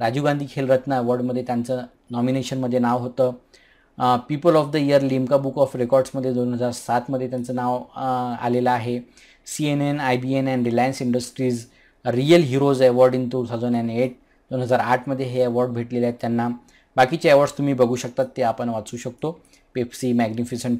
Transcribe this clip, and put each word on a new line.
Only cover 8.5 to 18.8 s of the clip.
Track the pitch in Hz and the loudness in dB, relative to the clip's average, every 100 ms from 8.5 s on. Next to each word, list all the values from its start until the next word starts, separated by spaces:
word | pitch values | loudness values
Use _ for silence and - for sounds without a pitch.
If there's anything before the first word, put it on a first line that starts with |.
| 123 123 | 0 2
आहे. | 123 117 123 123 _ - _ - | 0 -2 -6 -8 _ -20 _ -12
सीएनएन, | - 151 143 143 147 | -4 -2 0 0 -2
आयबीएन | 131 123 127 135 135 | 0 0 0 -2 0
and | 131 120 | 0 0
Reliance | 117 127 135 | 2 0 0
Industries | 123 120 123 - 127 120 117 _ _ _ 120 | -2 -2 -4 -4 -2 -2 -6 _ _ _ -4
Real | 117 139 175 151 | 0 6 6 6
Heroes | 135 139 131 131 | 2 4 6 6
Award | 123 127 | 6 6
in | 127 123 | 4 -2
टू | 127 113 | -4 -4
थाउजंड | 117 120 120 117 | -4 -2 -2 -2
एट, | 113 127 - _ _ - | 0 -2 -4 _ _ -8
दोन | 131 | -4
हजार | 123 123 | 0 0
आठमध्ये | 107 127 131 131 131 | 2 0 0 -6 -4
हे | 127 | 0
अवॉर्ड | 123 120 123 | 0 0 -2
भेटलेले | 120 120 120 120 | -4 -4 -2 -2
आहेत | 120 | -2
त्यांना. | 117 117 120 120 _ _ _ - | -4 -2 -2 -4 _ _ _ 2
बाकीचे | 131 165 165 | 2 2 4
अवॉर्ड्स | 143 143 - | 6 4 0
तुम्ही | 143 | 0
बघू | 131 120 123 | 2 2 0
शकतात, | 123 120 127 - | -4 -4 -4 -2
ते | |
आपण | 120 110 117 | -2 0 -4
वाचू | 113 | -6